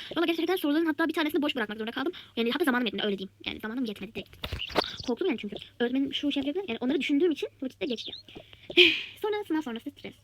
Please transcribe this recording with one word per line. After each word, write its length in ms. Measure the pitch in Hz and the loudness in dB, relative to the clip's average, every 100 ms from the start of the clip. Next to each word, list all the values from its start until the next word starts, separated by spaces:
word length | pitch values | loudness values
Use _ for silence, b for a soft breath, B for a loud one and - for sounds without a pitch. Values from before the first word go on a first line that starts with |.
| B 311 | B 0
Valla 100 | 330 | 2
gerçekten 300 | 330 349 370 | 2 2 2
soruların 300 | 294 302 330 | 2 2 2
hatta 220 | 302 320 | 2 0
bir 60 | |
tanesini 280 | 339 302 330 | 2 0 2
boş 140 | 302 247 | 0 0
bırakmak 220 | 208 214 | -2 -4
zorunda 140 | 220 | -6
kaldım. 220 | 226 311 B B - | -2 -4 B B -2
Yani 160 | 233 | 0
hatta 140 | 277 302 | 2 4
zamanım 200 | 247 233 | 4 2
yetmedi 200 | 196 208 | 0 0
öyle 120 | 196 | -2
diyeyim. 140 | 190 - - | -6 -10 -8
Yani 140 | - | -6
zamanım 260 | 214 240 233 | -6 -4 -4
yetmedi 300 | 202 202 - | -6 -8 -10
direkt. 200 | - - - - - - - B - | -10 -10 -10 -8 -4 -2 -2 B -4
Korktum 200 | 247 359 | 0 2
yani 100 | 226 | 0
çünkü. 180 | 208 - B - | -4 -10 B -2
Öğretmenim 340 | 240 262 277 | 0 2 0
şu 180 | - 285 | 0 0
şey 120 | 277 | 0
yapıyordu. 220 | 269 359 403 | -2 -2 -4
Yani 100 | 233 | -2
onları 180 | 254 302 | 0 0
düşündüğüm 320 | 254 285 349 | 2 4 4
için 180 | 285 415 - | 2 -4 -6
vakitte 240 | 262 - 330 | -8 -4 -4
geçti. 260 | 226 - - - B B B B | -4 -6 -10 -14 B B B B
<sighs> 500 | - 339 - - - | 6 8 6 -4 -4
Sonra 220 | 427 415 415 | -2 -2 0
sınav 140 | 311 | 0
sonrası 280 | 262 226 285 | 0 -6 -8
stres. 240 | - - - | -10 -12 -12